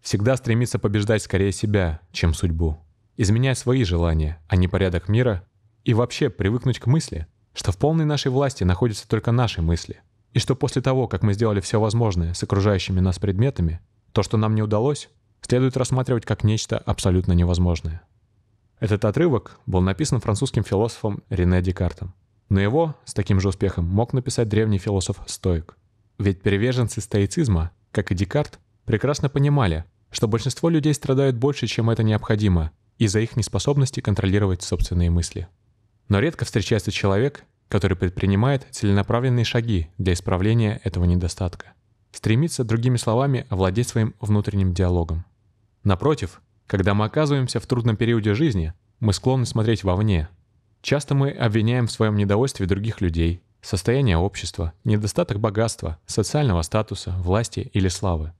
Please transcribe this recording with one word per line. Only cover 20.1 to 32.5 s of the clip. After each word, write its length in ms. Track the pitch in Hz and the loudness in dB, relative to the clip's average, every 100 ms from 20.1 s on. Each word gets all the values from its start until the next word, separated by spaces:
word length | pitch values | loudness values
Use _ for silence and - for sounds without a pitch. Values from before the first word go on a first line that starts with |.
| 123 | -2
французским 420 | - 101 113 - | 0 -2 0 -2
философом 640 | 101 98 113 - 110 101 _ | 0 0 -2 -2 -6 -6 _
Рене 300 | 87 90 92 | 0 2 2
Декартом, 520 | 90 90 87 - 92 - _ _ _ | 0 -2 -4 -4 -14 -16 _ _ _
но 120 | 98 | 0
его 340 | 101 139 165 143 - | 2 2 0 -4 -8
с 60 | |
таким 280 | - 95 95 | -6 0 2
же 80 | 98 | 2
успехом 380 | 92 98 90 85 | 0 -2 -2 0
мог 260 | 98 120 | 0 0
написать 360 | 131 - - 113 | -2 -4 -2 0
древний 300 | 104 110 98 | 2 2 0
философ-стоик. 1000 | 107 98 92 98 - - 95 85 - _ _ _ _ - | 0 -2 -2 -8 -10 -4 -2 -2 -4 _ _ _ _ -2
Ведь 220 | 101 87 | -2 0
приверженцы 580 | 104 98 120 127 117 - | 0 0 0 0 -2 -4
стоицизма, 720 | - 104 101 - 139 87 82 _ _ | -4 0 0 0 0 0 -2 _ _
как 220 | - - | -4 -2
и 20 | |
Декарт, 460 | 92 98 147 147 - _ _ | -2 0 -2 -4 -10 _ _
прекрасно 440 | - 110 127 147 139 | -4 -2 0 -2 -2
понимали, 560 | 139 143 143 104 80 - _ _ | 0 2 2 2 -2 -6 _ _
что 180 | - 220 | -4 0
большинство 400 | - 135 - 170 | 0 -2 -2 0
людей 240 | 165 147 | 2 2
страдают 420 | 147 - 135 135 117 | 0 0 2 2 2
больше, 300 | 139 139 113 | 0 0 -4
чем 240 | - 113 | 0 0
это 120 | 113 | 2
необходимо, 680 | 110 107 - 107 104 | 2 0 0 2 4